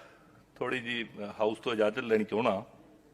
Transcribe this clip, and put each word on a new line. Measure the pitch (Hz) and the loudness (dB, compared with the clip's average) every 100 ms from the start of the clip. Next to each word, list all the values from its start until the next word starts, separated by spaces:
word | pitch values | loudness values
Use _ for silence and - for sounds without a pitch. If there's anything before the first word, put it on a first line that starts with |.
| - - - - - - | -20 -20 -20 -20 -20 -6
ਥੋੜੀ | 123 127 | -4 -2
ਜੀ, | 117 120 | -2 -4
ਅ, | 110 107 104 - | -6 -8 -12 0
ਹਾਊਸ | 110 107 | 0 0
ਤੋਂ | 127 | -2
ਇਜਾਜ਼ਤ | 110 107 110 | 2 2 2
ਲੈਣੀ | 120 107 | 2 2
ਚਾਹੁੰਦਾ | 107 104 120 98 - - - - _ | 2 2 2 0 -4 -18 -20 -20 _